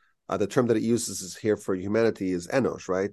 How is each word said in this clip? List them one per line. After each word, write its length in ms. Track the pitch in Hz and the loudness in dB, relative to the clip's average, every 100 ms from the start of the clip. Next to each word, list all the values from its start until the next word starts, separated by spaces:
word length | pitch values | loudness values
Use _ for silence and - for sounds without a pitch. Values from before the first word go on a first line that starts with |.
| _ _ - | _ _ -6
uh, 80 | 95 | -2
the 120 | 98 | 0
term 200 | - 120 | 2 4
that 80 | 113 | 4
it 80 | |
uses 380 | 113 117 - 98 | 2 2 0 -8
is 160 | 92 - | -10 -4
here 180 | 110 101 | 0 0
for 200 | - 95 | 0 -4
humanity 580 | 95 107 113 - 95 | 0 2 2 2 -2
is 140 | 90 87 | -2 -2
Enosh, 400 | 135 104 71 - | 0 0 -2 -2
right? 200 | 92 101 | -2 -2